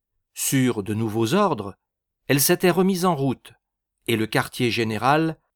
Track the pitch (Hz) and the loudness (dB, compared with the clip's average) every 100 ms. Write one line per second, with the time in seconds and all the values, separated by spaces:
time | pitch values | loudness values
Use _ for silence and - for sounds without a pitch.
0 | _ _ _ - - 135 127 107 98 107 | _ _ _ -8 -2 2 2 0 -4 -4
1 | 117 110 113 190 196 120 98 - _ _ | -2 -2 0 2 0 -2 -8 -14 _ _
2 | _ _ - 139 156 180 180 170 190 185 | _ _ -2 2 2 2 2 2 2 0
3 | 185 147 135 113 - - _ _ _ _ | -2 0 -2 -4 -10 -20 _ _ _ _
4 | - 110 110 139 - - 120 104 113 107 | -4 -2 0 -2 -2 -2 -2 0 -2 -2
5 | 127 156 160 - _ | 0 2 0 -6 _